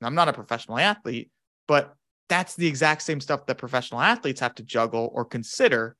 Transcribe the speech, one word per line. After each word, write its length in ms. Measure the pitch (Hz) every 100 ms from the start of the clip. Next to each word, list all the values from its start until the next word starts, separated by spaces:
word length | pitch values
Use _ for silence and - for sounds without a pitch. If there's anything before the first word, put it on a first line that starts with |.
I'm 140 | 117
not 140 | 156 160
a 40 |
professional 460 | - 101 117 - 117
athlete, 520 | 190 208 - 120 - _ _ _ -
but 260 | 147 143 - _ _ -
that's 240 | 175 180
the 120 | - 170
exact 360 | 135 156 156
same 180 | - 147
stuff 240 | 139 143
that 140 | - 127
professional 420 | 123 127 - 120
athletes 400 | 170 147 143 127
have 140 | 123
to 80 | -
juggle 480 | 113 117 113 117 117
or 140 | 127 117
consider. 680 | 120 113 - 254 123 113 -